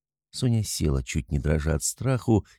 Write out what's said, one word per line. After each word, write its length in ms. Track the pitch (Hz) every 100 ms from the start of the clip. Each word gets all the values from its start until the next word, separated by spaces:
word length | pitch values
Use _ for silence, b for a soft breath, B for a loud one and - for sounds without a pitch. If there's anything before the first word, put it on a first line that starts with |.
| _ _ _
Соня 320 | - 131 113
села, 400 | 101 - 80 67
чуть 280 | - 78 -
не 80 | 71
дрожа 360 | 73 78 78 76
от 80 |
страху, 640 | - - 117 127 - 107 -